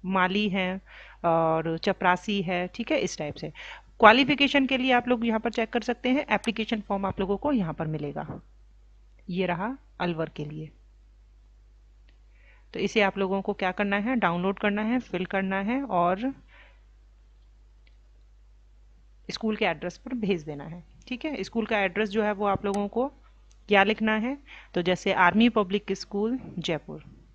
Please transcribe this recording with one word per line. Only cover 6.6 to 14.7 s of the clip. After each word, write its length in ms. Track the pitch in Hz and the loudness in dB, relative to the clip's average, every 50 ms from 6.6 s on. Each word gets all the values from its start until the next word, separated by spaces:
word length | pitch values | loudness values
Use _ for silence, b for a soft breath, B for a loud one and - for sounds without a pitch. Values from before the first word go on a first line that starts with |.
| 220 - 233 214 | -4 -4 -4 -6
फॉर्म 240 | 202 - 202 196 196 | -4 -4 -4 -2 -2
आप 140 | 190 190 - | -4 -2 -4
लोगों 180 | 190 185 202 196 | -2 -2 -2 -2
को 140 | - 285 | 0 0
यहाँ 220 | 294 233 190 160 156 | 0 0 0 -2 -4
पर 140 | - 165 160 | -4 -4 -4
मिलेगा, 380 | 156 156 147 147 143 147 147 151 - 196 - - - - - - - - - - - - - - - - - - | -4 -4 -6 -6 -6 -8 -8 -8 -10 -14 -14 -20 -20 -20 -20 -20 -20 -20 -20 -20 -20 -20 -20 -20 -20 -20 -12 -8
ये 160 | 180 180 190 | -4 -2 -2
रहा 320 | 175 175 165 190 226 269 269 _ - - - | -2 -2 -4 -4 -6 -6 -8 _ -20 -8 -4
अलवर 300 | 175 175 170 156 160 156 | -4 -4 -2 -2 -4 -6
के 160 | - - 151 | -6 -10 -10
लिए। 240 | 151 151 156 156 - - - - - - - - - - - - - - - - - - - - - - - - - - - - - - _ - b b b b b b b b b - | -10 -8 -12 -12 -14 -16 -20 -20 -20 -20 -20 -20 -20 -20 -20 -20 -20 -20 -20 -20 -20 -20 -20 -20 -20 -20 -20 -20 -20 -20 -20 -20 -20 -20 _ -20 b b b b b b b b b -6
तो 60 | - | -4
इसे 220 | - 202 - 226 | -4 0 2 2
आप 160 | 202 196 - 196 | 2 2 2 0
लोगों 240 | 196 185 196 196 | -2 0 0 -2
को 120 | 190 - 202 | -2 -2 -4
क्या 180 | - 196 185 | -2 -2 -4
करना 260 | 185 - 208 202 202 202 | 0 0 0 0 0 0
है, 180 | 202 233 262 | 0 0 0
डाउनलोड 440 | 240 202 175 170 175 175 190 196 - | 2 2 2 0 2 0 0 -2 0
करना 220 | - 208 | 0 -2